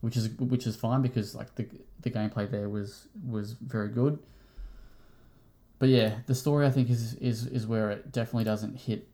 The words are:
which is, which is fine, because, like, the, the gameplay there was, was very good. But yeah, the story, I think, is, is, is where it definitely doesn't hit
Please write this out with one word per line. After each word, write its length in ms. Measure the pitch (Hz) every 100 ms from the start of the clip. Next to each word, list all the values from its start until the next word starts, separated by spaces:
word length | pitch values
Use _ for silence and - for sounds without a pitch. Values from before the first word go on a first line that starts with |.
which 140 | 117 120
is, 140 | 110 -
which 300 | 127 127 120
is 80 | 107
fine, 260 | 113 127
because, 320 | 123 120 101
like, 220 | - - -
the, 120 | 110 - - -
the 100 | -
gameplay 360 | 110 107 110 101
there 200 | 104 104
was, 380 | 104 101 - - 220 156
was 280 | 110 104
very 360 | 117 - 113 104
good. 300 | 117 135 151 - - - - - - - - - - - - - _ _ _
But 100 | 131
yeah, 300 | 127 110 107 -
the 80 | 127
story, 320 | - 147 139
I 20 |
think, 220 | 131 120
is, 240 | 120 113 123
is, 320 | 123 113 120
is 180 | 127 110
where 240 | 113 107
it 220 | 104 -
definitely 320 | 123 113 120
doesn't 340 | 110 107 107 123
hit 300 | - 110 -